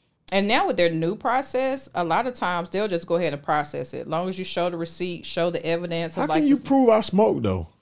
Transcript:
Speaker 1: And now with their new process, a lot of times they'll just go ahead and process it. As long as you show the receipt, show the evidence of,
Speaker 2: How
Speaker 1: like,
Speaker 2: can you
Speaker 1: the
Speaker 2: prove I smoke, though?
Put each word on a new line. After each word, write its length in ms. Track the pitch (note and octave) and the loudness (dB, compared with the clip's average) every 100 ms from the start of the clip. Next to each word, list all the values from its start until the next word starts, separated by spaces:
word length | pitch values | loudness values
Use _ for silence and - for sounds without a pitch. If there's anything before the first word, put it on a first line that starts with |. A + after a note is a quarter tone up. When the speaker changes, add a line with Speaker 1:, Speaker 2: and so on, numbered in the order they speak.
| _ _ - | _ _ -4
Speaker 1:
And 160 | G3 G3+ | 0 2
now 180 | B3+ F#4+ | 2 2
with 120 | G3 | 2
their 120 | E3+ | 2
new 260 | E3 E3 G#3+ | 2 -2 -2
process, 760 | B3 B3 C#4 B3+ C4 C4+ - | 0 0 0 -2 -2 -4 -6
a 100 | - | -4
lot 220 | E3+ E3+ B3 | 0 0 -2
of 80 | |
times 360 | B3 F3+ F3+ F3 | -4 -2 -2 -2
they'll 160 | F#3+ G#3+ | -4 -2
just 180 | E3+ E3+ | -2 -2
go 100 | E3+ | 0
ahead 180 | E3+ | 0
and 100 | C#3+ | -2
process 500 | C#3+ D3+ D3 C#3+ C3 | 0 0 0 -6 -8
it. 80 | C3 | -8
As 60 | C3+ | -4
long 220 | D#3+ F#3 | -4 -4
as 100 | F#3 | -6
you 60 | F#3 | -6
show 240 | - F3 | -2 -2
the 80 | E3+ | -2
receipt, 480 | E3 - F#3 F3 - | -6 -6 -6 -6 -6
show 240 | - E3+ | -2 0
the 120 | E3+ D#3 | 0 -2
evidence 480 | E3+ F3 E3 E3 E3 | -2 -2 -4 -4 -4
of, 40 | |
Speaker 2:
How 60 | C#4+ | 0
Speaker 1:
like, 120 | D#4+ | 2
Speaker 2:
can 60 | D4 | 4
you 80 | C#4 | 2
Speaker 1:
the 60 | |
Speaker 2:
prove 260 | - C#4 B3 | 4 4 6
I 120 | G#3+ | 6
smoke, 420 | A3 F#3 A3 D3 | 4 4 4 4
though? 240 | G#2+ F#2 E2 _ | 0 0 -4 _